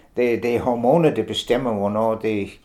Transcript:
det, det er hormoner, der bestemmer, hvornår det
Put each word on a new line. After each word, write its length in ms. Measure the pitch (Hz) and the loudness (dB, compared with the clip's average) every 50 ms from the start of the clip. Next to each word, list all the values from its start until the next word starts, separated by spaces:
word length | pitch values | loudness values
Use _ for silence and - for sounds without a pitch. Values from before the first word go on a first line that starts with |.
| - _ - - | -20 _ -4 0
det, 260 | 123 123 117 - - | 0 0 0 0 0
det 120 | 120 120 | 0 -2
er 40 | 151 | 0
hormoner, 540 | - 127 120 117 117 120 147 170 165 151 - | 0 -2 -2 0 2 4 4 4 4 4 2
der 100 | 113 107 | 0 -2
bestemmer, 500 | - 107 - - - 120 123 135 123 110 | -4 -6 -6 -2 0 0 0 0 -2 -2
hvornår 420 | 101 98 101 104 107 113 113 110 | -2 -2 -2 0 0 0 0 0
det 340 | 110 - 110 110 101 98 98 - - _ | -2 -2 -2 -2 -2 -4 -6 -8 -16 _